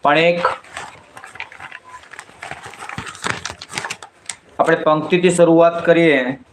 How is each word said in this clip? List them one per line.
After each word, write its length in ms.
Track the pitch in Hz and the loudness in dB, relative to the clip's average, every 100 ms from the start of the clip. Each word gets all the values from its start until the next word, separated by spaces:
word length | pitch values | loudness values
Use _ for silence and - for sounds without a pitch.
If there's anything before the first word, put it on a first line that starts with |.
પણ 160 | 143 151 | 0 2
એક 280 | 170 175 175 - - - - - _ - - - - - - - - - - - - - - - - - - - - - - - - - - - - - - _ - - _ - | 2 0 -4 -6 -14 -18 -18 -20 _ -20 -20 -20 -20 -20 -20 -20 -20 -20 -20 -20 -20 -20 -18 -16 -18 -18 -14 -14 -14 -8 -6 -6 -10 -16 -12 -12 -10 -12 -16 _ -18 -18 _ -2
આપણે 160 | 147 165 | 2 2
પંક્તિથી 540 | 160 156 156 180 180 | 2 0 0 2 2
શરૂઆત 560 | 175 165 165 170 170 170 | 4 4 6 4 2 2
કરીએ 540 | 170 165 139 123 143 - | 4 4 2 0 -8 -14